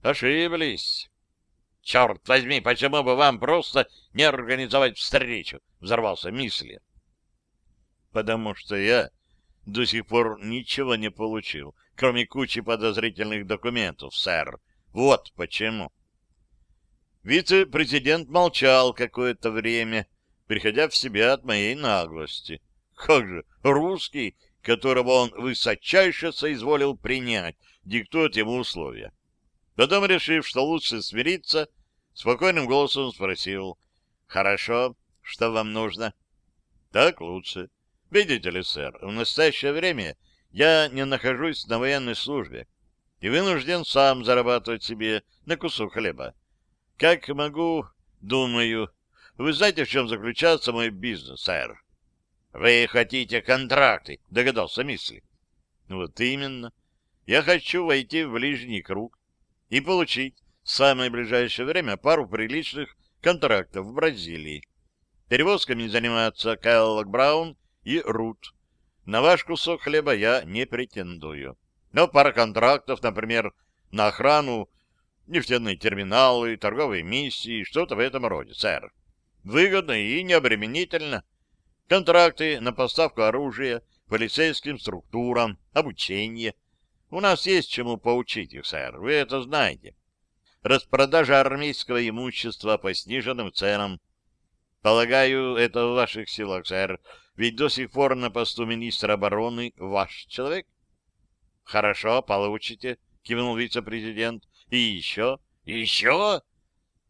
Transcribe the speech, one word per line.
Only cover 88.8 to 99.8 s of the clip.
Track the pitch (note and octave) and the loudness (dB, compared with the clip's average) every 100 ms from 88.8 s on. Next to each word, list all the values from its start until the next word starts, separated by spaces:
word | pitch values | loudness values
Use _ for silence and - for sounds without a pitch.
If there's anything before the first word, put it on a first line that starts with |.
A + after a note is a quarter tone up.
| C2 B1 | -8 -8
вы | G#2+ | -2
это | D3+ C3+ C3+ | 0 0 -4
знаете. | B2 D3 A2 B1 - _ _ _ _ _ _ _ | -4 -2 -2 -2 -16 _ _ _ _ _ _ _
Распродажа | G#2+ C3 - C3+ C3+ E3 D3 C#3 | 0 0 2 0 4 4 6 4
армейского | C3+ C#3 D3 C3 - B2 A#2 | 4 0 -4 -6 -4 -2 -2
имущества | A2 B2+ - A#2 - G#2+ G#2+ | -4 -6 -6 -8 -6 0 0
по | F#2+ | 0
сниженным | F#2 - B2+ A#2 B2 G2+ | -4 -6 -6 -4 -6 -6
ценам. | - G2 G#2 G2+ F2+ _ _ _ _ _ _ _ _ | -2 0 0 -2 -6 _ _ _ _ _ _ _ _
Полагаю, | G#2+ A2+ A#2 C3 C3 C3+ C3 A#2+ | 4 4 4 4 4 2 0 2
это | A#2 A#2+ A#2+ | 0 2 0
в | |
ваших | B2 A#2 A2 G#2+ | 0 0 -4 -10
силах, | - G#2 F#2 - | -8 -6 -6 -4
сэр, | F#2 F#2+ F#2 - - _ | -4 -4 -4 -12 -20 _
ведь | - A#2 A2+ | -4 -4 0
до | D3 | -2
сих | B2 B2 | -2 -6
пор | C3 C#3 | 0 2
на | B2+ B2 | 2 -2
посту | A2 A2+ - A2+ | -2 -4 -2 -4
министра | A2+ A#2 A2 G#2+ | -4 -4 -4 0
обороны | G#2 G2+ G#2 A#2 A#2 A#2+ | 0 0 0 -2 -4 -10
ваш | - | -10